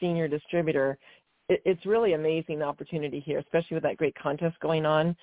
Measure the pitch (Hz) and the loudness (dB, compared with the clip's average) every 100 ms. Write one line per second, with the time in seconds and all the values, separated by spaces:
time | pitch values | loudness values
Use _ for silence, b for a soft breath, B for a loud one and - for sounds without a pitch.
0 | 180 170 160 147 - 175 160 151 135 135 | -2 0 0 -2 -2 0 0 2 0 -2
1 | b b _ _ - 185 190 175 190 226 | b b _ _ -2 0 2 0 0 2
2 | 220 156 156 160 160 151 147 151 151 165 | 2 2 2 0 -2 -4 -4 -6 -8 -6
3 | 147 139 147 147 - 165 165 160 147 110 | -4 -6 -4 -4 -2 -2 0 -2 -2 0
4 | 147 - 151 147 165 - 156 160 151 156 | -2 -2 -4 -2 -2 -2 -2 0 2 4
5 | 165 170 | 2 -2